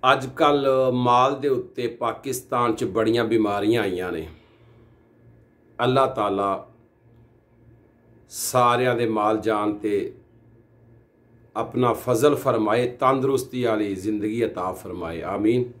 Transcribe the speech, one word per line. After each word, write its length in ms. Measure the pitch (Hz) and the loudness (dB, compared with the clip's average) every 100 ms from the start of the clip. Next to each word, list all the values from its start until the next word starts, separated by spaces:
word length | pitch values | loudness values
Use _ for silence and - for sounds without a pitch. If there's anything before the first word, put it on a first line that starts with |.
ਅੱਜ 240 | 127 135 131 | 2 2 0
ਕੱਲ੍ਹ 640 | - 151 147 135 131 131 | 0 2 4 2 2 2
ਮਾਲ 480 | 123 123 123 131 139 | 2 4 4 4 2
ਦੇ 80 | 143 | -2
ਉੱਤੇ 380 | 127 - - 117 | -2 -4 -6 -6
ਪਾਕਿਸਤਾਨ 880 | - 117 110 139 127 - 127 120 | -4 -6 -6 -6 -8 -4 -2 0
'ਚ 100 | 110 | 0
ਬੜੀਆਂ 400 | 113 95 110 117 | -2 0 2 2
ਬਿਮਾਰੀਆਂ 580 | 113 110 104 101 104 117 | 2 2 2 0 2 2
ਆਈਆਂ 300 | 104 90 90 | 0 -2 -4
ਨੇ। 160 | 87 80 - _ _ - - - _ _ _ - - _ _ _ _ | -6 -8 -16 _ _ -20 -20 -20 _ _ _ -20 -20 _ _ _ _
ਅੱਲਾਹ 240 | 123 131 135 | 2 4 2
ਤਾਲਾ 600 | 135 104 98 98 95 - _ _ _ _ - - _ _ _ - - _ _ _ - _ | 0 -2 0 0 -2 -6 _ _ _ _ -20 -20 _ _ _ -20 -20 _ _ _ -20 _
ਸਾਰਿਆਂ 680 | - - 127 120 123 127 | -10 -2 2 4 2 0
ਦੇ 120 | 117 117 | 0 0
ਮਾਲ 320 | 107 104 110 | 0 0 0
ਜਾਨ 360 | 107 104 107 104 | 0 0 -2 -4
ਤੇ 360 | 107 101 85 - _ _ _ _ _ _ _ - _ _ _ _ _ 110 | -2 -2 -4 -10 _ _ _ _ _ _ _ -20 _ _ _ _ _ -8
ਆਪਣਾ 360 | 117 123 123 | -6 0 0
ਫਜ਼ਲ 420 | 110 - 117 143 | 0 0 2 2
ਫਰਮਾਏ, 540 | 135 135 113 107 113 123 | 2 0 0 2 2 0
ਤੰਦਰੁਸਤੀ 760 | - 131 135 131 135 127 127 | 0 0 2 2 0 -2 -4
ਵਾਲੀ 300 | 120 107 104 | -2 0 -2
ਜ਼ਿੰਦਗੀ 500 | 95 98 107 104 113 117 | -4 -4 -2 -2 -2 -2
ਅਤਾ 260 | - 92 | -2 -6
ਫਰਮਾਏ। 500 | 92 98 85 85 82 | -6 -10 -8 -8 -8
ਆਮੀਨ। 500 | 82 101 104 123 123 - | -6 0 2 2 0 -8